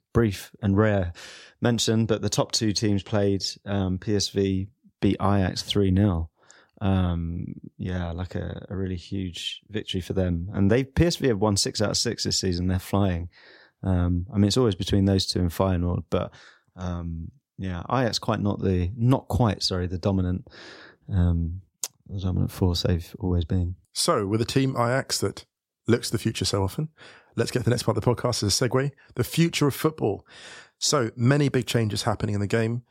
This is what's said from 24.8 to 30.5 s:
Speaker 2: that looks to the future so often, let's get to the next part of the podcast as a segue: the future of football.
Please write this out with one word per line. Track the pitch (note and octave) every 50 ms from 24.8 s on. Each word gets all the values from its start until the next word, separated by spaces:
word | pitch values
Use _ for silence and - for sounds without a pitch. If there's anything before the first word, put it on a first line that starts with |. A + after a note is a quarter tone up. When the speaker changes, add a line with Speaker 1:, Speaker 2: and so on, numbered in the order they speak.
| A#2 A#2+ B2+ C3+ - - - -
Speaker 2:
that | G#2+ G2 - - - _ _ _ _ _ _ _ - -
looks | A2 A#2 - -
to | -
the | G#2+ -
future | A#2 A2 - -
so | - - G2+ G2
often, | F#2+ - - D#3 - _ _ - - - - _ _ -
let's | A2+ A#2 -
get | - B2
to | A2
the | A#2
next | A#2+ A#2 -
part | - G#2+ G#2+
of | -
the | B2 A#2
podcast | - - B2+ A2+ - A2
as | G2+ - -
a | C3 A#2
segue: | C3 C3 C#3 C#3+ - _ _ _ -
the | - A#2+
future | - - - E3+ E3 - - D3 C#3
of | -
football. | - - D#3 D#3 - C#3 A2+ G2 G2+ - _ - - - -